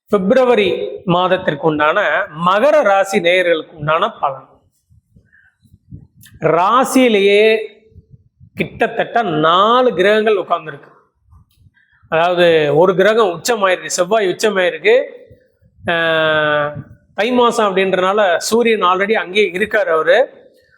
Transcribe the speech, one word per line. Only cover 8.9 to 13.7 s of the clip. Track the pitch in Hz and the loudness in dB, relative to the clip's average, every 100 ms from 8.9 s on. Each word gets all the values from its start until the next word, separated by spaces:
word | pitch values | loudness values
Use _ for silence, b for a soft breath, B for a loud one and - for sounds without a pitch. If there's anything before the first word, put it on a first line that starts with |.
| - 175 233 | -4 -4 -4
நாலு | 214 156 160 180 208 247 247 | -2 0 2 2 2 2 2
கிரகங்கள் | 175 190 214 220 202 | 2 2 2 0 -2
உட்கார்ந்துருக்கு. | - 170 156 143 - _ _ _ _ - _ _ _ _ _ _ _ | -2 -6 -8 -18 -20 _ _ _ _ -20 _ _ _ _ _ _ _
அதாவது | 160 175 175 175 160 151 147 | -2 0 2 4 4 2 2
ஒரு | 185 | 2
கிரகம் | 180 196 220 208 170 | 2 2 2 0 -2
உச்சமாயிருக்கு, | - 226 190 | -4 -2 0